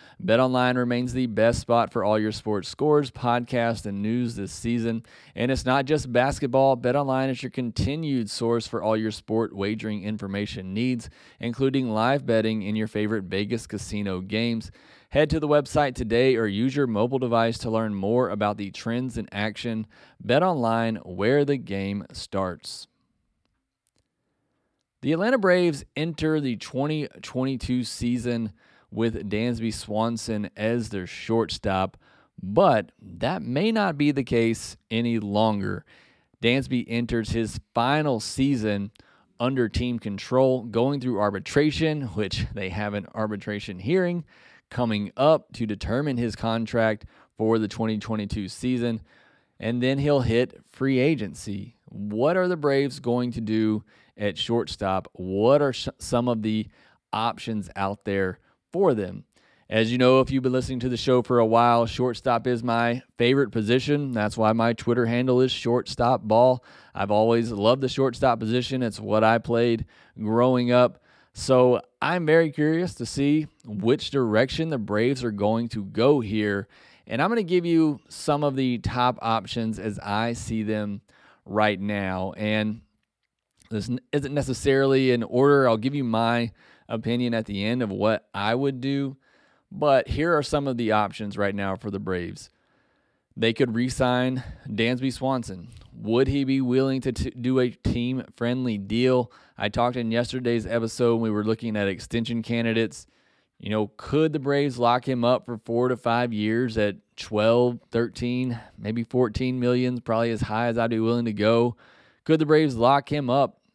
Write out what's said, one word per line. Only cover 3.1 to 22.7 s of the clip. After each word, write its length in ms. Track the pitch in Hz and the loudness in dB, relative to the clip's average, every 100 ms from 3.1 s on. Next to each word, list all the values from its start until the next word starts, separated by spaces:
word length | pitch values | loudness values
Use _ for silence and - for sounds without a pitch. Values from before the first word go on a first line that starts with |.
| - 123 120 120 123 117 113 104 | -4 0 0 0 -2 0 -2 -6
and 160 | 101 | -4
news 320 | 104 123 117 107 | -2 -2 -2 -6
this 160 | 95 | -10
season. 520 | - 117 120 117 113 - - - | -8 -4 -2 -2 -4 -8 -20 -16
And 180 | - 123 | -4 -2
it's 140 | 123 127 | 0 2
not 200 | 135 135 | 0 2
just 260 | 151 127 | -2 2
basketball. 640 | 120 135 139 135 131 135 123 | 2 2 0 0 4 4 4
BetOnline 520 | 123 139 135 131 135 | 0 0 0 0 -2
is 120 | 123 | -4
your 80 | 127 | -8
continued 800 | - 120 - 127 151 156 131 107 | -6 -6 -2 -2 -2 -2 -2 -2
source 380 | - 117 117 - | -2 0 0 -2
for 160 | 110 | -4
all 140 | 107 110 | 0 0
your 140 | 110 | -2
sport 440 | - - 110 113 98 | -6 -4 -2 -2 -2
wagering 480 | 101 110 113 104 | -4 -4 -6 -6
information 720 | 101 107 98 101 104 98 92 101 | -6 -8 -6 -6 -6 -8 -8 -2
needs, 340 | 127 123 - - - _ | -2 -2 -6 -18 -20 _
including 500 | 120 120 135 135 123 | -8 -2 0 0 0
live 340 | 107 120 143 | 0 2 0
betting 380 | 131 113 110 110 | 2 0 2 -2
in 140 | 98 107 | -4 -4
your 120 | 107 | -4
favorite 360 | 107 107 110 | -2 -2 -2
Vegas 420 | 92 98 104 113 - | -4 -4 -4 -6 -6
casino 560 | 104 - 104 101 92 | -10 -8 -6 -4 -6
games. 480 | 95 107 117 113 - - - - _ | -4 -2 -2 -4 -8 -18 -20 -20 _
Head 200 | 143 156 | 0 2
to 100 | 156 | 0
the 80 | 147 | 2
website 480 | 147 135 156 143 127 | 2 2 0 0 -2
today 400 | 113 117 131 117 | 0 4 4 4
or 100 | 110 | 2
use 300 | 98 131 139 | 0 0 0
your 120 | 127 | 0
mobile 320 | 104 123 131 | 2 0 0
device 380 | 123 117 117 113 | 0 2 2 0
to 100 | 113 | -2
learn 260 | 110 110 98 | -2 0 -2
more 340 | 98 120 110 | 0 2 0
about 280 | 101 104 104 | 0 -2 -2
the 120 | 98 | -8
trends 460 | - 117 120 131 120 | -8 -6 -4 -4 -8
in 120 | 101 | -8
action. 560 | 101 107 104 120 110 110 - - _ 107 | -4 -4 -4 -6 -6 -8 -14 -20 _ 0
BetOnline, 720 | 135 185 156 113 113 113 107 90 | 2 4 2 2 2 0 -2 -8
where 400 | 92 107 143 143 | -2 2 4 2
the 100 | 139 | -2
game 500 | 90 98 98 101 - | -4 -4 -4 -6 -8
starts. 760 | - - 98 92 82 - | -14 -8 -4 -4 -6 -14